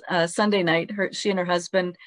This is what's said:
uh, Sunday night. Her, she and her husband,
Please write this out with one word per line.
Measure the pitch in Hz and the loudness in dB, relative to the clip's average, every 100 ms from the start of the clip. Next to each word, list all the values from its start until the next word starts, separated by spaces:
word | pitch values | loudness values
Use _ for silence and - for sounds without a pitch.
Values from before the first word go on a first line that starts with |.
| - | -2
uh, | 175 170 | 0 0
Sunday | - 208 202 | 2 2 2
night. | 170 165 165 | 2 2 0
Her, | 202 185 | -2 -4
she | - 214 | -2 -2
and | 190 | 0
her | 175 | 0
husband, | 175 175 190 180 175 | -2 0 -2 -2 -8